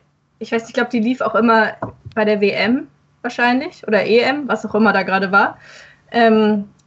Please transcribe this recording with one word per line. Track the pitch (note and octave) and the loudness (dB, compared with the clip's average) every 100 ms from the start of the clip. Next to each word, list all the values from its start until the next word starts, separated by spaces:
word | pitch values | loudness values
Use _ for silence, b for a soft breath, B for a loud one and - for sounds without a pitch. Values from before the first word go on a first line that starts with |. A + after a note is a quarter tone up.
| _ _ _ _ | _ _ _ _
ich | A3 | -6
weiß | A#3 | -6
nicht, | A3+ | -4
ich | - | -4
glaub, | A#3 | -2
die | A#3+ | -2
lief | A3 B3+ | -2 -2
auch | A3+ A3 | -2 0
immer | A#3 A3+ G#3+ - - - - - | 2 2 2 -4 -12 -14 -10 -4
bei | G#3+ | 0
der | G#3+ | 0
W | G3+ | 0
M | - G3 C4 E4 _ _ _ | 0 0 -2 -4 _ _ _
wahrscheinlich | B3 - A#3+ B3+ E4 - - | -10 -2 0 0 -4 -10 -2
oder | G#3+ - | 0 2
E | A3+ | 2
M, | A#3+ D4 C4 | 2 -2 -4
was | A3 G#3+ | -6 -4
auch | G#3 | 0
immer | G#3+ | 2
da | G3 | 2
gerade | F3+ F#3+ G3 | 0 -2 2
war. | G3 A#3+ B B B B B _ | 2 2 B B B B B _
Ähm, | A#3 A3+ A3 G#3+ G#3+ G3+ _ | 2 4 4 2 0 -4 _